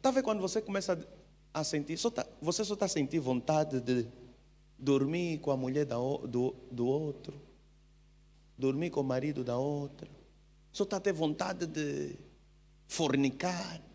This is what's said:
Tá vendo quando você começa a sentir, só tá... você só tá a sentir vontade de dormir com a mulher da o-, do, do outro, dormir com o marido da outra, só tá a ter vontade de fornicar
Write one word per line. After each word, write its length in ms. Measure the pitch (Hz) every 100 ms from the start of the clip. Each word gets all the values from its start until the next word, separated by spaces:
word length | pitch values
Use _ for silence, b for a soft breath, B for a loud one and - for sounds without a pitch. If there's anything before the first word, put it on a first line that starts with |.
Tá 120 | 269
vendo 120 | 262
quando 160 | 262 214
você 220 | 185 220
começa 340 | 214 196 190 175 - - - - -
a 120 | 156
sentir, 340 | 151 151 147 160
só 120 | 233
tá... 140 | 226 - -
você 240 | 156 175
só 120 | 202 -
tá 80 |
a 40 | 196
sentir 300 | - 131 165
vontade 640 | 127 127 117 156 151 131
de 260 | 120 123 117 - - - - - - -
dormir 600 | 131 139 135 170 175 156
com 120 | 151
a 60 | 135
mulher 280 | 127 139
da 140 | 147 117
o-, 280 | 127 143 -
do, 280 | 123 127 - -
do 160 | 120 120
outro, 480 | 139 156 139 - - - - - - - - - - - - - -
dormir 340 | 135 135 170
com 100 | 143
o 40 |
marido 380 | 135 127 147 139
da 140 | 123 120
outra, 520 | 139 143 139 - - - - - - - -
só 120 | -
tá 120 | 202 202
a 40 |
ter 120 | 196
vontade 540 | 170 160 151 185 185 165
de 500 | 156 147 143 143 - - - - - - - -
fornicar 960 | - 156 139 139 131 180 180 185 165 -